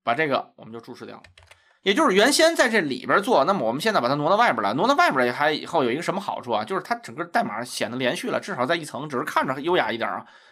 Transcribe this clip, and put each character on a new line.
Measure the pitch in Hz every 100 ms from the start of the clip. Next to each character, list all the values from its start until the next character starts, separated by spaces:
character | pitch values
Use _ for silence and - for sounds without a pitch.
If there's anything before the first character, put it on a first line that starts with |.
把 | 117 127
这 | 156
个 | 123 - -
我 |
们 | 113
就 | 117
注 | 120 120
释 | 107
掉 | 107
了。 | - _ _ - _ _
也 | 190
就 | 285 294
是 | 190
原 | 247
先 | 277 320 330
在 | 254
这 | 220
里 | 151 127 123
边 | 180
做， | 226 175 147
那 |
么 | 196
我 | 113
们 | 131
现 | 220
在 | 190
把 | 120
它 | 143
挪 | 147
到 | 208
外 | 233
边 | 120
来， | 101
挪 | 127 226
到 | 285
外 | 349
边 | 143
来 | 123
还 | 120 151
以 | 147 135
后 | 165
有 | 123
一 | 143
个 |
什 | 170 185
么 |
好 | 190 95
处 | 120
啊？ | 107 107
就 | 190
是 |
它 | - 120
整 | -
个 | 120
代 | 170 -
码 | 101 104
显 | 127 - 107
得 | 123
连 | 127 170
续 | 240
了， | 123
至 | - 165
少 | 131
在 | 170
一 |
层， | 151 139 147
只 | 123
是 |
看 | 147 - 233
着 | 135
优 | 156 180
雅 | 113
一 | 113
点 | 104
啊。 | 95 - - _